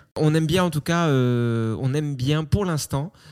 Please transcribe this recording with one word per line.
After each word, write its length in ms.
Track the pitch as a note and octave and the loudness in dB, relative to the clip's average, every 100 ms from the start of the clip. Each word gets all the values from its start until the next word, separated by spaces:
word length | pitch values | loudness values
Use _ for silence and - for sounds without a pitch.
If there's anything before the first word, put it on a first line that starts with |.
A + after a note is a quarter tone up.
| _ - | _ 0
On 180 | D#3 | 2
aime 140 | D#3+ D#3 | 2 2
bien, 160 | F#3 | 2
en 60 | F3+ | 2
tout 120 | D3+ | -2
cas, 260 | - E3+ E3 | -2 0 2
euh, 680 | C3 B2 A#2+ A#2+ A#2 A2+ F#2+ | 2 2 2 0 0 -2 -2
on 140 | B2+ | -2
aime 220 | D3 D3 C3 | -2 -4 -4
bien 280 | C3 D3+ D3+ | -2 -2 0
pour 200 | G3+ F#3 | 0 0
l'instant, 460 | D3+ - C#3 D#3+ - - | -2 -4 -6 -6 -12 -20